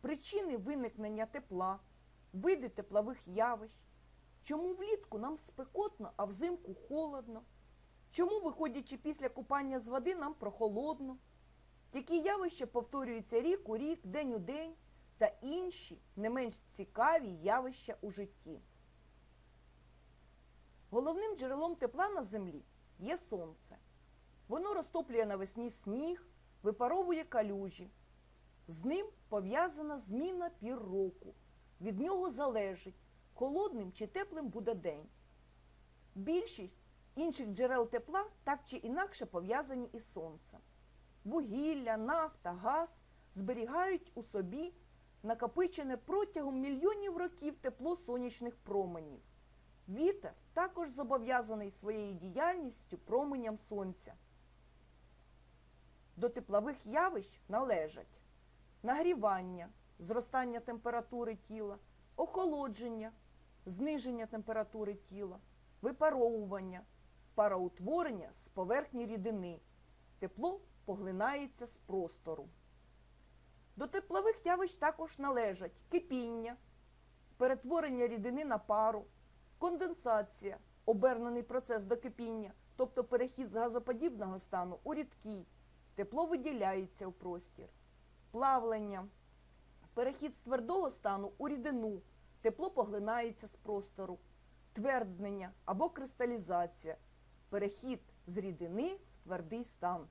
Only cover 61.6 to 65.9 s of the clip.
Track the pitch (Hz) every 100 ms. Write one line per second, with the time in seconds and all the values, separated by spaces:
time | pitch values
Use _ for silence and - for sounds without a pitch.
61.6 | 208 202 - - - - 330 370 370 294
62.6 | 269 208 233 226 220 - - - - -
63.6 | - 180 285 302 247 240 220 226 220 220
64.6 | 214 220 208 202 - 190 202 185 - -
65.6 | - - 233